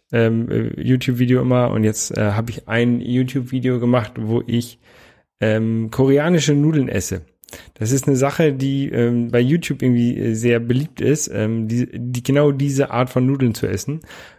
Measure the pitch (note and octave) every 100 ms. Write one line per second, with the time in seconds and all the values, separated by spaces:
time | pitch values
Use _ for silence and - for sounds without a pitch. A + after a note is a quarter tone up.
0 | _ A#2 A2+ A2+ A#2 A2+ A2+ - - B2+
1 | C3 A#2+ B2 B2+ B2+ B2 B2 A2 G#2+ G#2+
2 | - - G#2+ G#2 A2+ G#2+ - A2 A#2+ A#2+
3 | - B2 C3 C#3 B2 C3 B2+ B2 A#2+ B2
4 | A2 - A2 A#2 - A#2 A#2 - _ -
5 | - _ _ - G#2+ A2 A2 A2+ A2 A#2+
6 | C3+ C#3 D#3 F3 C#3+ C#3+ D3+ D#3 C3 G2+
7 | - F2+ - _ - - - - A2 C3+
8 | C#3 C3 C#3 C#3 D#3+ C3 C3+ C#3 C#3 A#2+
9 | A#2+ A#2+ A#2+ A#2+ B2 E3 - C3+ C3 A#2+
10 | A#2+ - A2+ A2 A#2+ A#2 A#2 B2 D#3 -
11 | A2 D3+ - G#2 G#2+ A2+ A2 A#2+ B2 -
12 | A#2+ B2 B2 C#3 D3 C#3 C#3+ C3+ - A#2+
13 | B2+ B2+ B2+ C#3 B2+ A2 G#2+ G2 - D#3
14 | - - -